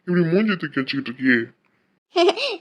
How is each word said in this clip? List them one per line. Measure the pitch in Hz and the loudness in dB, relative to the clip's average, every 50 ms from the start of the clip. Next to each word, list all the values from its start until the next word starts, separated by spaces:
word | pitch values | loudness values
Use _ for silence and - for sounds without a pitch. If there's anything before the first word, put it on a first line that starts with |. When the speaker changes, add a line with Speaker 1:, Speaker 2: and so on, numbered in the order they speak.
| _ | _
Speaker 1:
இப்படி | - 175 180 170 | 0 0 2 2
மூஞ்சி | 160 170 196 220 214 196 | 2 2 2 2 0 -2
தூக்கி | 170 165 147 - 139 | -4 -6 -6 -4 -4
வச்சுக்கிட்டு | 131 - - 139 - 117 | -4 -2 -4 -6 -6 -8
இருக்கியே. | 120 135 131 131 123 117 117 - - _ _ _ _ _ _ _ _ _ _ _ - | -8 -2 0 2 2 2 0 -4 -10 _ _ _ _ _ _ _ _ _ _ _ 0
Speaker 2:
<laughs> | 359 349 - 339 427 571 554 415 339 | 2 2 2 2 0 -4 -6 -8 -8